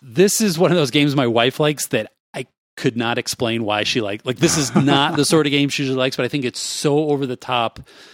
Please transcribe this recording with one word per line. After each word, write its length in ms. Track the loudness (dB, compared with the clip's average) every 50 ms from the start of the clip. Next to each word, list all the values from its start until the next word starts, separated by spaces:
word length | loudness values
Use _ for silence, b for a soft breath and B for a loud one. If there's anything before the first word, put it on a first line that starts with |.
This 400 | -18 -4 2 2 4 4 4 2
is 160 | 0 0 0 2
one 140 | 2 2
of 60 | 2 2
those 140 | 2 2
games 240 | 2 2 2 2 2
my 120 | 2 0 2
wife 320 | 2 2 2 2 2 0
likes 280 | 0 0 0 -2 -4 -4
that 240 | -2 -4 -4 -6 -10 _ _ _ -12
I 140 | -12 -12 -12 _ _ _ _ _ -4
could 200 | -4 -2 -2 0
not 200 | -2 -2 -2 -2
explain 460 | -4 -6 -4 -4 -2 -2 -2 -2 -2
why 200 | -2 -2 0 -2
she 180 | -2 -2 -2
liked. 240 | -2 -4 -6 -6 -6
Like, 120 | -6 -2 0
this 200 | 0 0 2 0
is 160 | -2 0 2
not 400 | 2 2 4 4 4 2 2 2
the 100 | 0 2
sort 200 | 4 4 4 4 2
of 40 |
game 180 | 2 2 2 0
she 140 | 0 -2 -4
usually 140 | -2 -2 -2
likes, 160 | -2 -2 -2
but 100 | -2 -4
I 20 | -2
think 180 | -2 -4 -4
it's 140 | -4 -6 -6
so 500 | -8 -8 -6 -4 -2 0 0 0 2 0
over 160 | 0 -2 -2
the 100 | -4 -6
top 440 | -8 -6 -4 -2 -2 -2 -2 -4 -10 B B B B B B